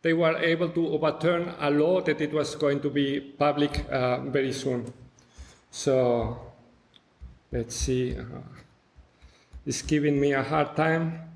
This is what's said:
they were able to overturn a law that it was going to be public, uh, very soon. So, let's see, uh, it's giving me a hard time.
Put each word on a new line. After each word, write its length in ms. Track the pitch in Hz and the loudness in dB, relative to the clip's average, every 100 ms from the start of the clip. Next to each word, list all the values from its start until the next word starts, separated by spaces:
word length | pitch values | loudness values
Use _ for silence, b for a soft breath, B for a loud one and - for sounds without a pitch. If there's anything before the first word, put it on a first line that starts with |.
they 120 | 165 | 2
were 240 | 165 165 160 | 4 4 2
able 300 | 165 165 170 | 2 2 0
to 180 | 170 165 | 0 0
overturn 600 | 151 156 147 160 170 175 - | 2 0 2 0 2 -2 -2
a 100 | 147 | 0
law 320 | 147 156 185 | 4 4 2
that 200 | 165 151 | 2 -2
it 120 | 151 | 0
was 220 | 151 147 | 0 -2
going 240 | - 147 143 | 0 0 0
to 100 | 143 | 0
be 300 | 135 139 143 | 0 0 -2
public, 680 | - - 147 143 143 - - | -6 0 0 2 0 0 -2
uh, 300 | 135 123 127 | 0 0 0
very 320 | 135 135 135 | 0 -2 0
soon. 400 | - 139 123 117 - - _ B B B B B | -2 -2 -4 -6 -14 -20 _ B B B B B
So, 680 | - - 131 123 120 113 120 - - - _ _ _ _ _ - - _ | -4 2 4 4 2 0 -6 -14 -20 -20 _ _ _ _ _ -20 -20 _
let's 240 | 127 117 | -6 -4
see, 420 | - - 127 127 123 | -4 -2 0 0 -4
uh, 60 | 110 - - - - _ _ - - _ b b b - - | -8 -12 -14 -20 -20 _ _ -20 -20 _ b b b -12 -6
it's 160 | 123 | -6
giving 380 | - 151 147 143 | 0 2 2 2
me 140 | 143 | 2
a 100 | 139 | 2
hard 320 | 135 156 143 - | 0 0 0 0
time. 420 | 160 160 165 - - | 2 2 0 -4 -12